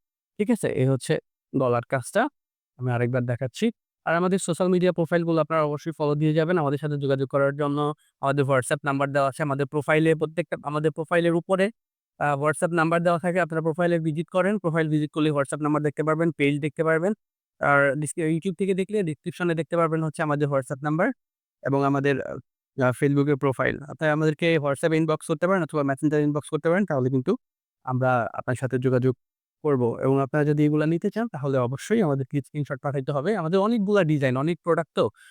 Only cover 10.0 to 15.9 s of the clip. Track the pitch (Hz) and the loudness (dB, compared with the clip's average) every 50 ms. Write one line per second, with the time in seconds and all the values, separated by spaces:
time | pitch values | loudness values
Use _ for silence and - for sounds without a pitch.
10 | 160 160 160 156 160 156 160 180 160 - 165 - - 143 147 151 151 160 - 165 | 4 4 2 2 0 -4 -4 -6 -6 -6 -6 -8 -6 -4 -4 0 -2 -2 -2 -2
11 | 156 - 175 170 170 170 165 170 - - 190 180 190 220 - _ _ _ _ _ | -6 0 0 2 2 2 0 0 0 0 0 0 0 -2 -2 _ _ _ _ _
12 | _ _ _ - 151 147 147 139 147 151 151 - 180 165 170 170 160 165 170 175 | _ _ _ -4 -2 -2 0 0 0 0 0 0 -2 0 2 2 2 2 2 2
13 | 170 175 175 156 180 180 170 185 170 156 165 160 156 165 151 175 175 175 170 165 | 2 2 0 0 0 -2 0 0 -2 0 -2 -2 -2 -2 0 0 0 0 2 0
14 | 160 165 147 165 165 _ - 185 175 196 214 202 - 165 151 165 160 156 156 151 | 0 -2 -4 -4 -6 _ 0 0 2 2 0 0 -2 0 0 0 0 2 2 0
15 | 151 143 - 165 151 156 147 143 139 - 156 143 151 147 151 147 147 147 | 0 -2 0 0 0 2 2 0 0 -2 -2 -4 0 0 0 2 0 -2